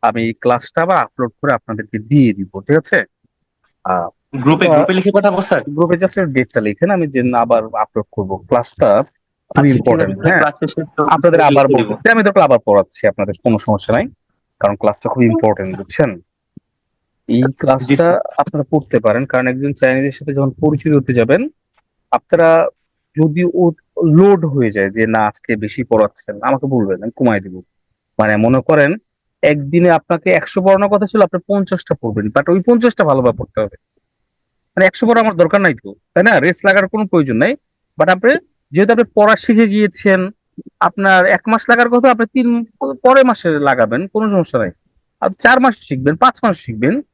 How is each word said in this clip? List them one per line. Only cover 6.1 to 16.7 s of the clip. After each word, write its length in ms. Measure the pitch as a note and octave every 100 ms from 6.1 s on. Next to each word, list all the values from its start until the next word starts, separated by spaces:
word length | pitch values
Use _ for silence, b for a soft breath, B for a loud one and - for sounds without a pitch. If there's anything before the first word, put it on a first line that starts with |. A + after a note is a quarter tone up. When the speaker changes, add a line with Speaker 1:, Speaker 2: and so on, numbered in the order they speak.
| - D#3
Speaker 1:
ডেটটা 340 | C3 B2+ -
লিখে 260 | G#2+ G2+ F3
না, 80 |
আমি 120 | G3 D#3+
যে 160 | C3+ B2
আবার 300 | A#2+ A#2 A#2
আপলোড 420 | A2 A2+ G#2+ - G#2
করবো। 240 | - F#2+ F#2
ক্লাসটা 500 | - B2 A#2+ - A2+
খুবই 160 | G2+ C#3 _ _ _ _
Speaker 2:
আচ্ছা, 140 | -
ঠিক 140 | C#3+ B2+
Speaker 1:
ইম্পর্টেন্ট, 360 | - - -
Speaker 2:
আছে, 140 | G2 D#3+
স্যার, 0 |
Speaker 1:
হ্যাঁ। 120 | F3+
Speaker 2:
ক্লাস 160 | D3
শেষে 320 | - D#3 - D#3 -
তো 80 |
Speaker 1:
আপনাদের 360 | D3 D#3+ F3 E3
Speaker 2:
লিখে 140 | D3+
Speaker 1:
আবার 120 | C#3 C3+
Speaker 2:
দিব। 100 | B2
Speaker 1:
বলতেছি, 320 | G#2+ G2+ A3
আমি 160 | A3+
তো 80 | G3+
ক্লাস 120 | G3
আবার 140 | D#3 B2
পড়াচ্ছি 420 | - G2+ F#2+ - G#2+
আপনাদের, 280 | - G2+ G2
কোনো 160 | - G#2+
সমস্যা 360 | - G#2 -
নাই, 140 | A2+ A#3+ _ _ _ _ _
কারণ 160 | G2+ G#2
ক্লাসটা 320 | G#2 G#2 -
খুব 140 | -
ইম্পর্টেন্ট, 540 | A#2+ A2 A2 G2+ F#2+ F#2
বুঝছেন? 440 | G2 - D3 F#2 _ _ _ - _